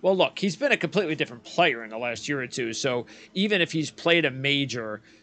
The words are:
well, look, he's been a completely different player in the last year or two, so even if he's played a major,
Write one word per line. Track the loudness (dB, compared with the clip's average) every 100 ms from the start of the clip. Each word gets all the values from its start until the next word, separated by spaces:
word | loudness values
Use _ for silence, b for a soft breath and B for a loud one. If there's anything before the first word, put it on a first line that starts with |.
well, | 2 4
look, | 2 2
he's | -2 0
been | 0
a | 2
completely | 2 0 0
different | -2 -4 -6
player | -8 2 2 2
in | -6
the | -6
last | -4 -6 -4
year | -4
or | -4
two, | -4 -4
so | -2 -2 -2 -4 B B
even | -2 0 2
if | 2
he's | 0 -4
played | -4 2 4
a | 2
major, | 0 0 2 0 -4 -6 -10 b b